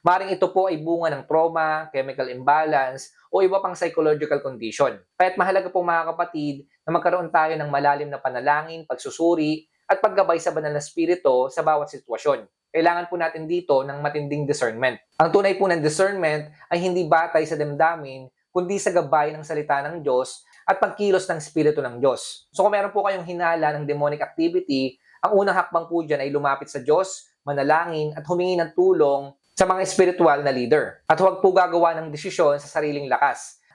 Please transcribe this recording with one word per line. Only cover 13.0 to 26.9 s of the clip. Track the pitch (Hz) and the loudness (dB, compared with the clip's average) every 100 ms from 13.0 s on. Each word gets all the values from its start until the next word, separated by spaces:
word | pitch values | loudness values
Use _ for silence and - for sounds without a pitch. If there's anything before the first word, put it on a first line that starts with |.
| 175 | -4
po | 175 | -4
natin | 165 160 156 | -6 -6 -6
dito | 175 175 135 | -6 0 0
ng | 139 143 | 0 -6
matinding | 147 151 143 147 | -4 -4 -4 -4
discernment. | 143 143 120 110 127 110 _ - | -2 -2 -2 -2 -4 -4 _ 0
Ang | 165 | 2
tunay | 196 202 185 | 4 2 0
po | 196 | 0
ng | 170 | 2
discernment | 151 151 196 196 160 151 151 - - | 0 2 0 0 -2 -2 -6 -18 -6
ay | 175 | -2
hindi | 185 180 160 | 0 -2 2
batay | 160 170 160 156 | 2 2 0 0
sa | 156 | -2
damdamin, | 147 143 160 165 139 131 131 _ _ | -4 2 0 0 -8 -14 -18 _ _
kundi | 180 180 202 | -4 -2 -2
sa | 202 | 2
gabay | 175 143 151 151 | 0 2 2 0
ng | 156 | -4
salita | 151 151 147 143 147 | -6 -6 -2 -2 -2
ng | 170 | -6
Diyos | 143 127 131 - _ _ - | 0 0 0 -10 _ _ -2
at | 190 | 0
pagkilos | 196 - 202 185 185 | 0 0 2 2 0
ng | 165 | -6
Espiritu | - 160 156 147 | -4 0 2 0
ng | 127 120 | -4 0
Diyos. | 135 117 - - _ | 0 0 -6 -16 _
So | - | 0
kung | 202 | 2
meron | 202 196 | 2 0
po | 202 | -2
kayong | 196 190 | -2 -4
hinala | 170 175 170 165 151 147 | -6 -4 -2 0 0 -2
ng | 147 | -4
demonic | 147 147 147 | -2 -2 -2
activity, | - - 165 180 - 135 131 - _ _ | -6 -2 0 0 0 -2 -2 -6 _ _
ang | 185 | 0
unang | 202 202 180 | 2 2 0
hakbang | 165 170 156 | 0 -2 -2
po | 170 | -4
dyan | 151 143 | -2 -2
ay | 135 | -2
lumapit | 143 143 135 - | -2 0 -2 -6
sa | 143 | -6
Diyos, | 123 | 0